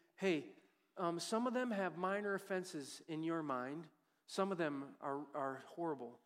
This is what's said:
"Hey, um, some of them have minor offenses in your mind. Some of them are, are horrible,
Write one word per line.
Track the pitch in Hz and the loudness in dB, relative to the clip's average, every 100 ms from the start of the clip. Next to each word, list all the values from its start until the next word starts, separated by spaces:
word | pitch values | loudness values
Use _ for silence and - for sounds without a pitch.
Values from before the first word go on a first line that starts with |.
| _ - | _ 0
"Hey, | 190 156 - - - _ _ - | 2 2 0 -12 -20 _ _ -2
um, | 170 170 | 0 0
some | - 226 247 | 2 2 2
of | |
them | 247 254 | 2 2
have | 202 185 160 | 2 0 0
minor | 185 202 208 | 0 2 2
offenses | 190 196 185 180 156 131 - - | 0 0 -2 0 -4 -6 -10 -6
in | 156 | -2
your | 165 165 | 0 0
mind. | 147 127 127 156 160 - _ _ - | 2 0 0 -6 -10 -16 _ _ -4
Some | - 196 | 0 2
of | 175 | 4
them | 156 143 139 - | 2 0 -4 -6
are, | 143 139 151 | -2 -2 -2
are | 147 135 131 - | -2 0 -2 -8
horrible, | - 165 139 120 123 | -2 -2 -2 -6 -10